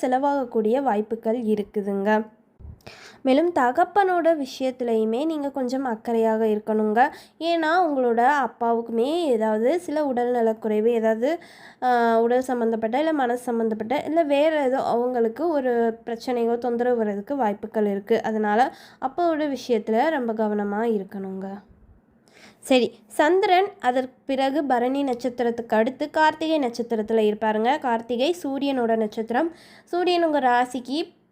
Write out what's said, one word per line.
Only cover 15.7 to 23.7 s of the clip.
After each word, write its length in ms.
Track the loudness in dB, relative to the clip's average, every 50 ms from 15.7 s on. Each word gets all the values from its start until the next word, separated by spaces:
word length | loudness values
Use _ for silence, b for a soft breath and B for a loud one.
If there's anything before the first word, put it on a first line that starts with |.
| 0 2 2 0 -2 -4 -8
பிரச்சனையோ 520 | -10 -10 -8 -6 -4 -2 0 0 0 0 -2
தொந்தரவு 400 | -2 -2 -2 0 0 0 0 0
வர்றதுக்கு 380 | 0 -2 -2 -4 -6 -6 -4
வாய்ப்புகள் 500 | -2 0 0 -2 -2 -6 -6 -2 0 0
இருக்கு. 380 | 0 0 -2 -2 0 0 0 0
அதனால 520 | -2 -2 -2 0 0 2 2 2 2 B B B B B B
அப்பாவோட 540 | -8 -6 -4 -2 0 0 0 0 -2 -2 -4
விஷயத்துல 540 | -4 -4 -2 -2 -2 0 0 0 2 2 2
ரொம்ப 240 | 0 0 -2 -2 -2
கவனமா 480 | -2 -2 -2 -2 -2 -2 -2 -2 -2
இருக்கணுங்க. 640 | -2 0 -2 -2 -4 -6 -10 -10 -10 -10 -10 -10 -10 -10 -12 -14 -16 _ _ _ _ -20 -20 _ _ _ _ _ B B B B B B B B
சரி, 400 | 0 2 4 4 4 2 -2 -6 _ -6
சந்திரன் 600 | 0 2 4 4 4 4 4 4 4 4 4 2